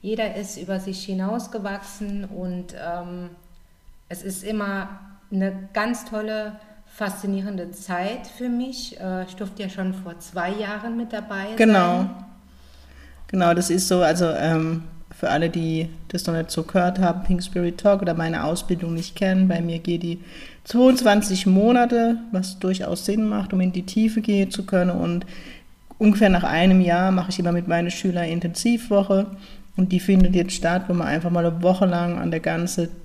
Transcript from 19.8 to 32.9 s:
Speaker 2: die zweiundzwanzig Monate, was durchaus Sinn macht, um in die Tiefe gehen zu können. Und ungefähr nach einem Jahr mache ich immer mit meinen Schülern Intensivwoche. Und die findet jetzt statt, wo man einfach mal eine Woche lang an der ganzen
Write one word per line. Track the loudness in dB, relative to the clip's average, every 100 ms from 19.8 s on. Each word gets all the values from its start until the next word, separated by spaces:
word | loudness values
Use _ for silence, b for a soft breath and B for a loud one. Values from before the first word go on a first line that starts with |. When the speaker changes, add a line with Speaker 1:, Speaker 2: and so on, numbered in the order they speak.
| -4 -4
Speaker 2:
die | -4 -8 B B B B
zweiundzwanzig | -2 6 8 8 6 4 4 0 4
Monate, | 6 6 6 4 4 2 0 -2
was | -4 -4 -4
durchaus | -2 -2 -4 -4
Sinn | -2 0 0
macht, | -2 -2
um | 0
in | 0
die | -2 -4
Tiefe | 0 2 2
gehen | 0 2 0
zu | -2 0
können. | 2 2
Und | 0 -2 -2 -6 B B B B -20 -20 2
ungefähr | 4 6 6
nach | 4
einem | 2 4 6 6
Jahr | 6 4 4
mache | 2 0
ich | -2
immer | 0
mit | 0 0
meinen | 0 0
Schülern | -2 -2 -2 -2
Intensivwoche. | -4 -4 -2 0 0 2 2 4 2 0 B B B B -2
Und | 2
die | 2
findet | 4 8 8 6
jetzt | 0
statt, | -2 0 0 0
wo |
man | -2 0
einfach | -2 0
mal | 0 0
eine | 2
Woche | 2 4 2
lang | 2 -2 -2
an | -2
der | -2
ganzen | -2 -2 -2 -2 -4